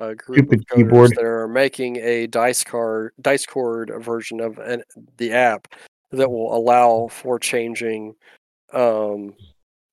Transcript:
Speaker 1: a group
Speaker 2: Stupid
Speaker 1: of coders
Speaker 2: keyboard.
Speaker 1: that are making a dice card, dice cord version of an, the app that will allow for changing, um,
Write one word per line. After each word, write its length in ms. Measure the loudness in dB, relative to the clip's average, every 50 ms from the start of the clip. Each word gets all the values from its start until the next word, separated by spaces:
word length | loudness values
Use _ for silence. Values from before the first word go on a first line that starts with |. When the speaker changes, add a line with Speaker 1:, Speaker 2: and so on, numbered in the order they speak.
Speaker 1:
a 140 | -10 -10 -10
group 240 | -12 -12 2 4 4 4 4
Speaker 2:
Stupid 120 | 2 -2
Speaker 1:
of 60 | -2
coders 100 | 0 2
Speaker 2:
keyboard. 340 | 2 4 6 8 8 8 8 6
Speaker 1:
that 80 | 2 -2
are 220 | -2 -2 -4 -6 -4
making 480 | -2 0 0 0 -2 -4 -8 -8 -8
a 300 | -6 -4 -2 -2 -2 -4
dice 380 | -4 -2 0 0 0 0 -2 -6
card, 480 | -6 -6 -6 -4 -4 -4 -6 -8 -8 _ _
dice 260 | -2 0 0 0 -2
cord 460 | -6 -6 -6 -4 -4 -4 -6 -8 -10 -10 -12
version 400 | -8 -8 -8 -8 -8 -10 -10 -8
of 180 | -8 -8 -8 -10
an, 240 | -10 -8 -8 -8 -8 _ _ -20 -20 _ _ _
the 140 | -6 -2 0
app 360 | 2 2 2 0 -2 _ -18 -20 -20 -20 -20 _ _ _ _
that 180 | -2 -2 0 0
will 240 | 0 -4 -4 -2 -2
allow 520 | 0 2 4 4 6 6 6 4 2 0 -4
for 300 | -10 -14 -6 -6 -6 -4
changing, 760 | -4 -4 -4 -4 -4 -4 -8 -6 -6 -6 -6 -6 -10 -14 -16 _ _ _ _ _ _ _ _ _ _ _ -4
um, 600 | 0 0 0 0 0 -2 -4 -4 -6 -8 -12 -16 _ -20 -20 _ _ _ _ _ _ _ _